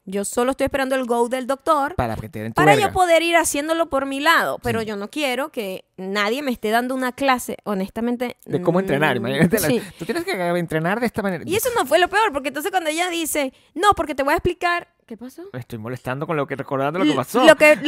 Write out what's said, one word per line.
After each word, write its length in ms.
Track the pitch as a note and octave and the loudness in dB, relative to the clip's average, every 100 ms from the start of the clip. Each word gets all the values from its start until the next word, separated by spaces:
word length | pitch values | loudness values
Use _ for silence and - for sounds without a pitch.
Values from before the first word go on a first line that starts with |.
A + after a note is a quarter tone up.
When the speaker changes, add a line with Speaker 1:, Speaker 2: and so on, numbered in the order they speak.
| - | -8
Speaker 1:
Yo 200 | G3 G3+ | -6 -4
solo 260 | - B3 | -2 0
estoy 140 | C4 C4+ | 0 -2
esperando 300 | C#4 C4 C4 | -2 -2 -2
el 100 | A#3+ | 0
go 240 | A#3+ A#3+ | 0 0
del 160 | B3+ B3 | -2 -4
doctor 480 | C4+ - D4+ C#4 F#4 | -2 0 2 0 -2
Speaker 2:
Para 200 | A#2 A2 | -4 -4
que 100 | A2 | -8
te 120 | A2 | -8
den 140 | A2 | -4
tu 20 | E4 | 2
Speaker 1:
para 160 | F#4+ | 6
Speaker 2:
verga. 140 | G#4 G4 | 6 4
Speaker 1:
yo 60 | |
poder 280 | F#4+ F4+ E4 | 2 4 4
ir 140 | E4+ E4+ | 4 2
haciéndolo 500 | E4 C#4+ D#4 E4 E4 | 2 -2 -2 -2 -2
por 200 | C4+ C4+ | -2 -4
mi 120 | C4+ | 0
lado. 380 | D#4 D#4 D#3 - | 2 4 2 -2
Pero 160 | A#3+ A3+ | -4 -4
Speaker 2:
Sí. 60 | A3 | -4
Speaker 1:
yo 80 | G3+ | -6
no 140 | G3+ | -8
quiero 400 | D4+ C#4 B3 D4+ | -4 -2 -2 -4
que 340 | B3+ G3 F#3 - - | -6 -8 -8 -14 -12
nadie 460 | F#3+ G#3 G#3 B3+ | -4 -2 0 -2
me 100 | C#4+ | -4
esté 200 | A#3 G#3+ | -4 0
dando 240 | A3+ B3 C4 | 0 0 -2
una 160 | B3+ | -4
clase, 460 | - C#4 B3 - - - | 0 0 0 -2 -8 -6
honestamente. 720 | G3 G3 A3+ A#3 A#3+ A#3+ - - | -4 -4 -4 -4 -4 -6 -10 -6
Speaker 2:
De 140 | D3+ | -2
cómo 180 | F3+ F3 | 2 2
entrenar, 340 | F#3+ C#3+ D3+ B2 | 2 2 2 0
Speaker 1:
Mm, 20 | |
Speaker 2:
imagínate 400 | A#2 C#3 E3+ G#3+ | 0 2 4 4
la 80 | F3+ | 2
Speaker 1:
sí. 140 | A#3+ E3+ - | 0 -2 -8
Speaker 2:
tú 60 | E3+ | -6
tienes 200 | E4 F4 | -4 -4
que 60 | |
entrenar 680 | F#3+ F3 F3 E3 D#3+ E3+ G#3+ | -2 0 -2 -2 -2 0 0
de 60 | A#3+ | -2
esta 160 | - | -2
manera. 220 | G3 E3+ A#3 | -4 -4 -2
Speaker 1:
Y 100 | G4+ | -2
eso 140 | B4+ A#4 | 0 -2
no 80 | B3+ | 2
fue 140 | D#4+ | 2
lo 100 | F4 | 4
peor, 240 | G4+ A4 | 2 0
porque 140 | C#4 C#4 | 0 -4
entonces 240 | C#4+ F4+ | -4 -4
cuando 180 | F#4 D#4 | -2 -2
ella 200 | D#4+ F4+ | -2 -2
dice, 440 | E4+ D#4 D4+ C4+ - _ D4+ | -4 -4 -2 -4 -6 _ 0
"No, 160 | G4 F#4+ | 2 2
porque 200 | D4+ C#4+ | 0 -2
te 80 | |
voy 100 | C#4 | 0
a 40 | E4+ | 0
explicar", 500 | F4+ F4 F4 F4 - _ - | 0 -2 -2 -2 -6 _ -20
¿qué 100 | G#3+ | -16
pasó? 240 | B3+ E4 F#4+ | -16 -18 -14
Speaker 2:
Me 60 | B2+ | -14
estoy 200 | - A#2 | -12 -10
molestando 480 | A2 B2+ - C3+ D#3 | -10 -10 -8 -6 -4
con 100 | D#3 | -2
lo 80 | C3+ | -2
que, 100 | C3+ | -6
recordando 440 | - C3+ C#3 F3 | -4 -2 0 0
lo 60 | D#3 | 0
que 60 | |
Speaker 1:
L-, 60 | - | 0
Speaker 2:
pasó. 260 | - A#3 | 0 6
Speaker 1:
lo 120 | D#4+ D4+ | 6 8
que, 220 | D4+ | 6
lo 40 | D4+ | 6